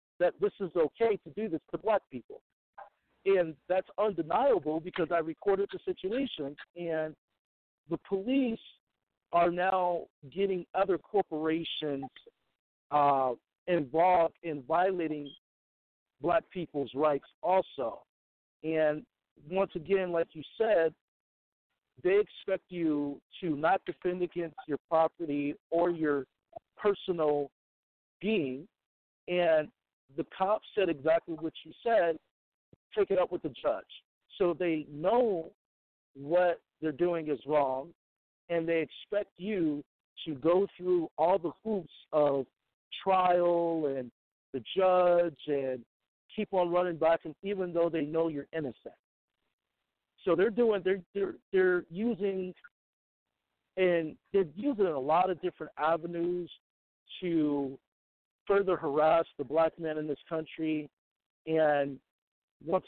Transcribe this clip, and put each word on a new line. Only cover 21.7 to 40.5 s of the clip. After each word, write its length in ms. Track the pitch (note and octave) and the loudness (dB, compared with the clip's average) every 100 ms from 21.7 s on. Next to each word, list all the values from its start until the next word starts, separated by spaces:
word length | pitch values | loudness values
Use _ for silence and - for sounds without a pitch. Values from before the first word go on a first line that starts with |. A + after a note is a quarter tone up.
| _ _ - | _ _ -4
they 160 | F3+ G3+ | 2 2
expect 440 | - - - F#3+ - | 2 -4 -6 -6 -6
you 500 | F3+ D#3+ D3 C#3+ C#3+ _ - | -2 0 0 -2 -6 _ -6
to 140 | F3+ C#3+ | -4 0
not 260 | D#3+ F#3+ - | 2 2 -2
defend 360 | - F3+ F3+ | -6 -4 -2
against 340 | F3 F3 E3 - - | -4 -4 -8 -8 -6
your 100 | C#3 - | -6 0
property 640 | D#3+ D#3+ - D#3+ C#3+ C#3+ - - | 2 2 0 -4 -4 -4 -6 -4
or 200 | E3+ F3 | 0 0
your 360 | E3+ D#3 C#3+ C3 _ _ - _ - | 0 0 -2 -4 _ _ -20 _ -4
personal 720 | G#3 G3 - E3+ D3+ D3 C#3 _ _ _ _ _ _ _ | -2 0 -2 0 0 0 -2 _ _ _ _ _ _ _
being. 460 | G3+ G#3+ C#3 C3 F3+ _ _ _ _ _ - | -2 0 -2 -6 -12 _ _ _ _ _ -4
And 400 | F3 F3 D#3 D3+ _ _ _ _ C#3+ | 0 4 2 0 _ _ _ _ -10
the 100 | - - | -8 -4
cops 320 | F#3+ G#3+ - | -2 -2 -2
said 160 | G#3+ F3+ | -2 -2
exactly 460 | D3 D3 E3 - D#3 | 0 0 0 -2 -8
what 180 | D#3+ - D#3+ | -8 -10 -18
you 80 | - | -8
said, 340 | A#3 A3 E3+ D#3+ _ _ _ _ _ - _ - | 0 2 2 -2 _ _ _ _ _ -20 _ 0
"Take 160 | - | 2
it 80 | F#3 | 2
up 120 | - | 0
with 100 | F3+ | -2
the 80 | D3+ | -6
judge." 540 | A#2+ D3+ G2 - - _ _ _ - | -4 -2 -2 -6 -20 _ _ _ 0
So 160 | F3 | 0
they 320 | E3 F3 D#3 D3 | 2 0 -2 -4
know 600 | D3 F3 A#3+ A#3 F3 E3 - _ _ _ _ _ | -4 2 4 4 0 -4 -14 _ _ _ _ _
what 480 | C3+ C#3+ F3 F3 E3 _ _ | -12 0 2 4 0 _ _
they're 100 | D#3 | -6
doing 360 | C3+ F3 E3+ D3+ | 0 0 0 -2
is 160 | B2+ C#3 | -4 0
wrong, 480 | D3+ C3+ C3 D#3+ - _ _ _ _ - | 2 2 -2 -8 -16 _ _ _ _ -4
and 180 | E3+ E3 | -2 0
they 120 | E3 | 0
expect 520 | D#3 - - G#3 - - | -2 -8 -6 -6 -6 -8
you 460 | F#3+ G3+ D#3 D3 - _ _ - E3 | -4 0 0 -2 -6 _ _ -16 -12
to 100 | C#3 | -2
go 320 | D#3 | 2